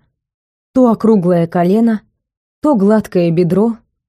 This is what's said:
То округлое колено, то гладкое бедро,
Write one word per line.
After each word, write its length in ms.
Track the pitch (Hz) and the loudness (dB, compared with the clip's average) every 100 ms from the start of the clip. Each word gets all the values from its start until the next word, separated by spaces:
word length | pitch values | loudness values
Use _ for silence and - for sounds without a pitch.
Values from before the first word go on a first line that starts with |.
| _ _ _ _ _ _ _ | _ _ _ _ _ _ _
То 180 | 262 254 | 0 0
округлое 560 | 214 220 220 175 175 165 | 2 0 0 0 -2 -2
колено, 540 | 180 175 214 233 220 - _ _ _ _ _ | -2 0 0 0 -2 -8 _ _ _ _ _
то 140 | 302 254 | -2 0
гладкое 560 | 196 214 202 180 170 | 2 0 -2 -2 0
бедро, 460 | 165 175 185 226 220 _ _ | 0 0 0 -2 -4 _ _